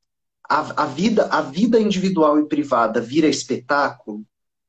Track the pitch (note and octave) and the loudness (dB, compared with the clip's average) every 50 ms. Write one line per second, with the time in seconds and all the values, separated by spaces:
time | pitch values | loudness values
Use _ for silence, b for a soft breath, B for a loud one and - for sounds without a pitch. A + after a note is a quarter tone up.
0 | _ _ _ _ _ _ _ _ - - C#3+ D#3 D3 - - - D3+ C#3 C3 D3+ | _ _ _ _ _ _ _ _ -6 -2 -2 -2 -2 -4 -4 -4 -4 -4 -2 -2
1 | F#3+ A#3+ G#3+ G3 - - D3+ D3+ C#3+ C3+ C3+ F3 A#3 A3+ A#3 A3 G#3 G3+ F3+ F#3 | -2 0 2 2 0 0 0 -4 -4 -4 -2 0 2 4 4 4 2 2 0 0
2 | F#3 F#3+ F#3 D#3+ D#3 D3 D3 D3+ D3+ - D3+ C#3+ C#3+ C#3 B2+ A#2 A2+ G#2+ G#2+ A#2+ | 0 0 2 2 2 4 4 2 2 0 -2 -4 -2 0 0 0 0 0 0 -2
3 | A2 A#2 C3 E3 D#3 D3 B2 - - - A#2+ - - - C#3+ C#3+ C#3 B2 - - | -4 -2 0 2 2 2 2 0 -4 -6 -6 -6 -4 -2 0 0 0 -2 -4 -8
4 | _ A2 G#2+ G#2+ D3+ - _ _ _ _ _ _ _ | _ -12 -12 -12 -14 -16 _ _ _ _ _ _ _